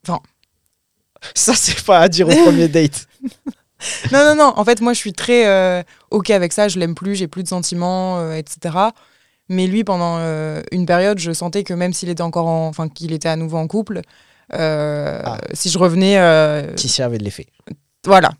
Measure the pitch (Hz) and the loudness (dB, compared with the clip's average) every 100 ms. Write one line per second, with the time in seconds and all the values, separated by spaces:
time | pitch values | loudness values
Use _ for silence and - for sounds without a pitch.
0 | - 170 _ _ _ _ _ _ _ _ | -6 -8 _ _ _ _ _ _ _ _
1 | _ _ - - 208 247 - - - 180 | _ _ -10 -4 0 0 -2 -4 4 6
2 | 175 165 170 294 339 285 165 160 151 - | 6 4 4 6 6 6 2 4 0 -2
3 | - _ 262 - - - _ _ - - | -16 _ -14 -12 -16 -16 _ _ -12 -10
4 | - 277 294 302 285 - 208 240 233 240 | 0 4 4 6 4 4 2 2 2 -2
5 | 214 - - 240 220 196 185 180 175 _ | -4 -8 0 4 4 4 2 -2 -6 _
6 | _ 214 196 202 175 - 208 185 170 170 | _ -4 2 0 0 0 0 0 -4 -4
7 | 190 202 175 185 180 185 175 175 175 185 | -6 -4 -6 -8 -8 -6 -6 -4 -4 -2
8 | 185 180 165 160 151 - 170 165 214 - | -4 -4 -6 -8 -10 -10 -6 0 -2 -2
9 | _ _ _ _ _ 185 185 202 202 185 | _ _ _ _ _ -2 0 0 -2 -2
10 | 170 170 165 156 156 156 - 185 175 175 | -2 -2 -4 -4 -6 -8 -6 -4 0 2
11 | 190 208 170 165 175 185 196 175 180 180 | 2 0 -4 -6 -6 -6 -6 -4 -4 -4
12 | 175 175 170 170 165 165 160 156 160 - | -8 -6 -4 -2 -2 -2 -4 -6 -10 -8
13 | 165 156 160 160 160 165 160 214 214 - | -8 -6 -4 -4 -4 -4 -4 -4 -6 -10
14 | 175 _ _ _ _ - 160 151 151 147 | -12 _ _ _ _ -4 -2 -2 -4 -4
15 | 143 - - 113 - - 185 160 180 165 | -6 -6 -8 -10 -10 -6 -4 0 2 2
16 | 190 202 175 156 156 151 143 - 131 - | 2 4 6 6 4 0 -6 -8 -6 -2
17 | 127 113 101 - - _ - - _ _ | -2 -4 -8 -10 -18 _ -20 -20 _ _
18 | - 190 165 | 4 6 6